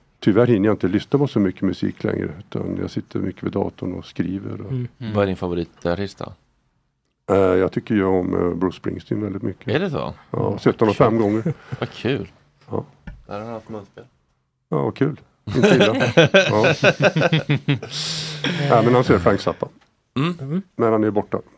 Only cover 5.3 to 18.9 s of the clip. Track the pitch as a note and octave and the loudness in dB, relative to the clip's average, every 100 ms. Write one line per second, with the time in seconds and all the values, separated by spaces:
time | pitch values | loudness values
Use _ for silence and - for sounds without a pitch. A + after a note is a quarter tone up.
5.3 | F2 F#2 F2 E2 _ E2+ F2 G2 - - | 0 -4 -4 -4 _ -2 -2 -4 -8 -14
6.3 | - _ _ _ _ _ _ _ _ - | -14 _ _ _ _ _ _ _ _ 0
7.3 | G2 F#2+ F#2 F2+ B2 - G#2+ F#2+ F#2 F2+ | 2 4 4 2 -2 -2 0 2 0 0
8.3 | F2+ F2 E2+ F#2 - G2 - - G#2+ G#2 | -2 -2 0 -4 -4 -8 -8 -6 -6 -4
9.3 | F#2+ A2 - - C3+ G3 C3 A#1+ - _ | -6 -8 -8 -4 -2 -2 -4 -6 -10 _
10.3 | - G2+ G2+ - - A2 G2 B2 A2+ G2+ | -4 -4 0 0 2 2 4 4 4 2
11.3 | A2 D#3+ - - - B2+ - A2 B2+ F#2 | 0 -2 -6 -12 -10 -10 -6 -4 -4 -6
12.3 | - _ _ - G#2 - _ - - - | -16 _ _ -10 -10 -10 _ -20 -20 -14
13.3 | G2+ A2+ A2 - G#2+ G2 - A#2 _ _ | -12 -10 -12 -12 -14 -14 -20 -20 _ _
14.3 | _ _ _ _ D3+ A#2+ - C3+ C#3 _ | _ _ _ _ -2 -2 -2 -4 -4 _
15.3 | _ - - G#3 F#3+ G3+ B3+ B2 E3+ D3+ | _ -6 2 4 6 4 2 2 4 6
16.3 | F#3+ E3+ G#2+ C#3 D3 G3+ - G3+ D#3+ E3+ | 6 4 4 2 4 2 4 2 2 2
17.3 | D#3+ - C#3+ - B2+ - - - - - | 0 0 -2 0 -4 -6 -8 -8 -8 -10
18.3 | - - F3 C#3 C#3 A#2 | -6 -4 -2 2 4 6